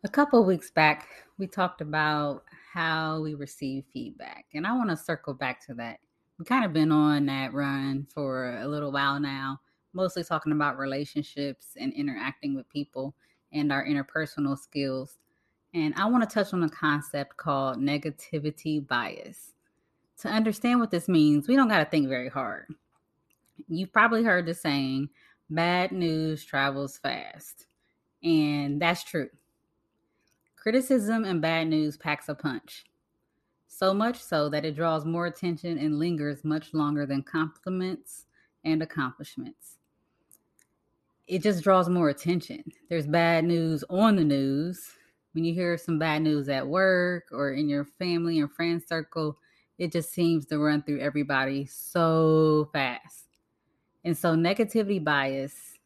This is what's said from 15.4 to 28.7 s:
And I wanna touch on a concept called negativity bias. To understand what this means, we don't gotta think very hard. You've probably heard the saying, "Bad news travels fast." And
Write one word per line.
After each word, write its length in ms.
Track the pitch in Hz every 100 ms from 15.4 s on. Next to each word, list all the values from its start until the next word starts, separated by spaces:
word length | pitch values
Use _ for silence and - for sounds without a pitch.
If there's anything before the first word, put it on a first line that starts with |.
| _ _ _
And 180 | 170 151 156
I 100 | 208
wanna 200 | 247 214
touch 280 | 220 196
on 80 | 185
a 80 | 160
concept 680 | - 156 147 147 147 143 -
called 420 | 147 139 135 127
negativity 1080 | 139 147 156 143 - 156 151 - 160 151 135
bias. 680 | 120 113 - - - - _ _ _ _ _ _ -
To 100 | 220
understand 500 | 220 220 208 247 247
what 140 | 226
this 160 | 175 180
means, 400 | 170 151 147 143
we 80 | 269
don't 120 | 247
gotta 220 | 196 151
think 180 | 165 135
very 200 | 127 127
hard. 440 | 139 120 95 - - _ _ _ _ _ _ _ - -
You've 260 | 170 190
probably 300 | 220 226 226
heard 240 | 226 180 165
the 80 |
saying, 540 | 175 156 143 135 135 143 _ _ _ _
"Bad 400 | 156 170 180 185
news 540 | 185 170 160 156 156
travels 540 | - 135 139 139 139 -
fast." 680 | 139 123 - - - - _ _ _ _ _ _
And 580 | 165 160 151 147 143